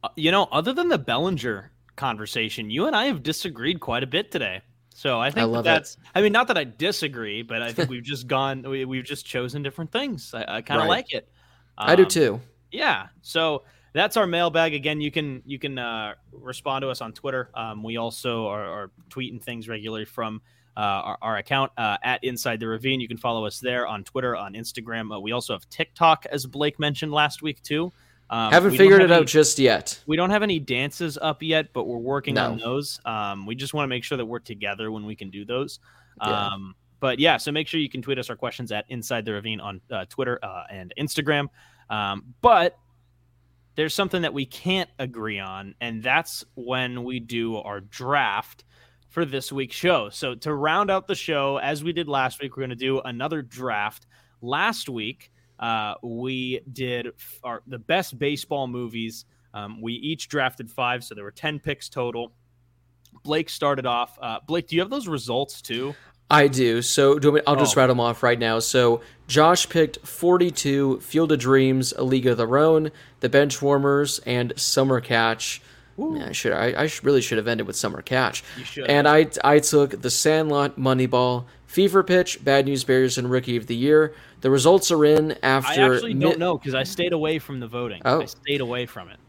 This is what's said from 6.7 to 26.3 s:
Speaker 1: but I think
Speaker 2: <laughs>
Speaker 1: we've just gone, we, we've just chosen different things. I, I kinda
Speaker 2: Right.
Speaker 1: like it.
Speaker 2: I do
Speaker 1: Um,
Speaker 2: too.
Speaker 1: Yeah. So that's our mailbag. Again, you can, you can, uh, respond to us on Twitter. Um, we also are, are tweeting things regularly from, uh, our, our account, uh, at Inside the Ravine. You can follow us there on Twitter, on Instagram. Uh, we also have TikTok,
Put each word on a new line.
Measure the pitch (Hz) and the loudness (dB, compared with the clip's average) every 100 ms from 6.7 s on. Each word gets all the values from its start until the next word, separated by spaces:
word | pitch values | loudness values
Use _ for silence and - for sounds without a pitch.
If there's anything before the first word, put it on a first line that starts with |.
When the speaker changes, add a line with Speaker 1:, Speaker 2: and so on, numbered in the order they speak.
| 110 165 196 156 127 110 104 | -4 -4 -2 -6 -6 -8 -8
Speaker 1:
but | 113 113 | -6 -6
I | 117 | -6
think | 117 147 | -2 -4
Speaker 2:
<laughs> | |
Speaker 1:
we've | 123 | -4
just | 120 139 123 | -8 -10 -2
gone, | 135 135 135 | -2 0 -4
we, | 127 135 | -6 -6
we've | 131 131 123 | -4 -6 -8
just | 143 - | -12 -8
chosen | 131 123 143 | -6 -6 -6
different | 139 135 160 | -8 -8 -6
things. | 226 277 180 - | -4 -4 -8 -10
I, | 120 98 | -10 -8
I | 107 | -8
kinda | 113 143 | -2 0
Speaker 2:
Right. | 156 | 2
Speaker 1:
like | 190 - | 0 -2
it. | 135 - _ _ _ _ - | -10 -10 _ _ _ _ -4
Speaker 2:
I | 107 170 | 4 8
do | |
Speaker 1:
Um, | 190 | 8
Speaker 2:
too. | 170 135 107 - _ _ | 6 2 2 -8 _ _
Speaker 1:
Yeah. | 220 302 131 98 _ | -4 0 0 -4 _
So | - 165 160 143 _ _ _ | -6 0 0 -2 _ _ _
that's | 151 202 226 | -2 0 2
our | 190 | 0
mailbag. | 170 175 160 165 147 | 2 0 2 0 0
Again, | 143 151 | -4 -4
you | 147 | -4
can, | 160 147 131 - | -4 -6 -8 -12
you | 135 | -10
can, | 143 131 | -8 -8
uh, | 120 113 107 - _ | -8 -6 -8 -12 _
respond | 123 123 127 147 135 | -20 -14 -10 -6 -4
to | 135 | -4
us | 127 | -6
on | 113 | -10
Twitter. | - 139 131 123 | -10 -6 -6 -6
Um, | - 113 107 | -10 -10 -10
we | 110 117 | -8 -6
also | 117 113 127 117 107 | -6 -6 -6 -4 -4
are, | 104 | -6
are | 98 95 95 _ _ | -8 -10 -12 _ _
tweeting | - 127 117 | -12 -12 -12
things | 117 117 110 | -12 -12 -10
regularly | 110 107 110 107 | -10 -8 -10 -10
from, | - 113 107 _ _ _ - | -8 -8 -10 _ _ _ -6
uh, | |
our, | 104 98 - 104 | -4 -2 -6 -8
our | 110 107 | -6 -6
account, | - 139 135 - | -2 -2 -2 -2
uh, | 110 101 | -4 -2
at | 123 127 | -4 -4
Inside | 127 123 131 110 | -4 -6 -6 -6
the | 113 | -6
Ravine. | 113 131 135 | -4 -2 -4
You | 117 | -4
can | 123 | -6
follow | 127 117 107 | -4 -4 -4
us | - | -6
there | 127 123 123 | -4 -4 -4
on | 107 | -6
Twitter, | 92 131 127 107 | -6 -4 -4 -4
on | 98 | -8
Instagram. | 101 113 - 113 113 110 | -12 -12 -12 -10 -8 -8
Uh, | 104 | -8
we | 101 | -4
also | 120 - | -4 -4
have | 101 _ | -10 _
TikTok, | - 165 - 165 156 - | -20 -20 2 4 4 0